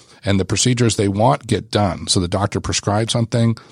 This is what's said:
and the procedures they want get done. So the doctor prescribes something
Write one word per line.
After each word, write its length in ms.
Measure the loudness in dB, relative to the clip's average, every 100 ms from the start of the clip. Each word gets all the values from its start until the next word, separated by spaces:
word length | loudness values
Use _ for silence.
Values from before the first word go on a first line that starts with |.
| -20 -10
and 160 | -2 0
the 60 |
procedures 520 | 0 0 2 2 2 2
they 120 | 0
want 380 | 2 2 2 0
get 240 | -2 0
done. 380 | 0 0 -2 -2
So 120 | -2
the 80 | 0
doctor 320 | 0 -2 -2
prescribes 540 | -4 -4 -2 -2 0
something 420 | -2 0 0 0 -2 -8